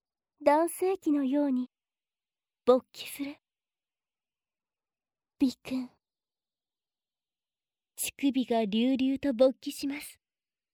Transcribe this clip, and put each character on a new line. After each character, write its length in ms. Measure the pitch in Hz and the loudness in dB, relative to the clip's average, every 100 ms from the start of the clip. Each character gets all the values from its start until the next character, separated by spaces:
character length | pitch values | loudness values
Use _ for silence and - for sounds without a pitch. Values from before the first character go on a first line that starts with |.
| _ _ _ - | _ _ _ 0
男 260 | 285 294 339 | 4 4 2
性 280 | - 370 392 | 0 -2 0
器 120 | 320 | 0
の 140 | 294 269 | 0 2
よ 200 | 285 285 | 0 0
う 60 | |
に、 200 | 254 247 _ _ _ _ _ _ _ _ _ - | -2 -4 _ _ _ _ _ _ _ _ _ 2
勃 200 | 247 - | 2 0
起 180 | - - | -16 -14
す 160 | - 277 | -10 -12
る。 120 | 294 _ _ _ _ _ _ _ _ _ _ _ _ _ _ _ _ _ _ _ - | -12 _ _ _ _ _ _ _ _ _ _ _ _ _ _ _ _ _ _ _ -2
ビ 160 | 262 - | -2 -2
ク 200 | - 262 | -8 -8
ン。 140 | 247 _ _ _ _ _ _ _ _ _ _ _ _ _ _ _ _ _ _ _ _ - | -8 _ _ _ _ _ _ _ _ _ _ _ _ _ _ _ _ _ _ _ _ -12
乳 180 | - | -12
首 320 | - 277 262 240 | -4 -2 -2 -2
が 140 | 226 | 0
隆 380 | 220 220 254 262 | 0 0 0 0
々 180 | 262 269 | 0 -2
と 160 | 285 | -2
勃 260 | 226 262 - | 2 2 2
起 120 | - | -10
し 160 | - 277 | -8 -8
ま 120 | 285 | -8
す。 200 | - - _ _ _ _ _ | -14 -20 _ _ _ _ _